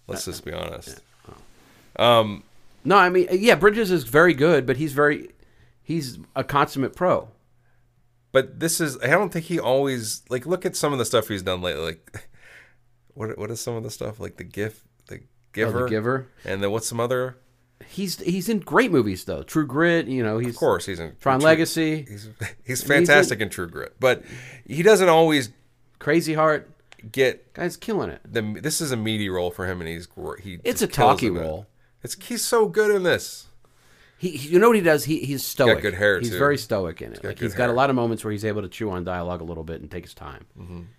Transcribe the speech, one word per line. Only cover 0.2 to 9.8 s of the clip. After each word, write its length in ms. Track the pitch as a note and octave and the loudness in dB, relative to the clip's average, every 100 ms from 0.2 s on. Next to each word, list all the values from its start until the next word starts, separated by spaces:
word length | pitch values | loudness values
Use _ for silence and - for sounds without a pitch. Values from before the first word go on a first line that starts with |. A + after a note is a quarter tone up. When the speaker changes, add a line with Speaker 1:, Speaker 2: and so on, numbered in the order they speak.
| - | -10
Speaker 2:
uh, 40 | |
Speaker 1:
just 140 | E2+ - | -10 -10
be 80 | |
honest. 480 | E2 E2 E2 - - - _ - | -10 -10 -10 -14 -18 -20 _ -20
Speaker 2:
yeah. 920 | - - _ _ _ _ - A#2 A#2 | -20 -20 _ _ _ _ 0 4 6
Speaker 1:
Um, 240 | G#2 G2+ - - - - C3+ | 4 -2 -14 -20 -20 -8 2
Speaker 2:
No, 100 | G3 | 6
I 120 | F3+ | 6
mean, 180 | F#3 - | 4 2
yeah, 240 | F#3 A3+ F3 | 2 4 6
Bridges 360 | G#3 G#3 G3+ | 4 4 2
is 140 | F3 B2 | 0 2
very 280 | D3 F3 | 4 6
good, 320 | C#3 D3+ D3+ B2+ | 4 4 4 2
but 120 | B2+ | -2
he's 160 | D#3 | -2
very, 380 | C3 D3 D3 B1 _ _ _ _ _ | 2 2 0 -6 _ _ _ _ _
he's 340 | - E3 C3 A#2 - C3+ | -6 -6 -6 -10 -10 -8
a 80 | B2+ | -2
consummate 500 | C#3+ C#3+ C3+ B2+ - | 0 0 0 -4 0
pro. 320 | F3+ A#2 - - _ _ _ _ _ _ _ _ _ | 0 0 -2 -16 _ _ _ _ _ _ _ _ _
Speaker 1:
But 280 | C3 C3 - | 0 0 -2
this 220 | E3 E3 | -4 -2
is, 160 | D#3 - | -4 -2
I 60 | A#2+ | 0
don't 240 | E3+ G3+ | 2 0
think 140 | E3+ E3 | -4 -4
he 140 | E3+ | -2
always, 600 | A2 C3 | 2 2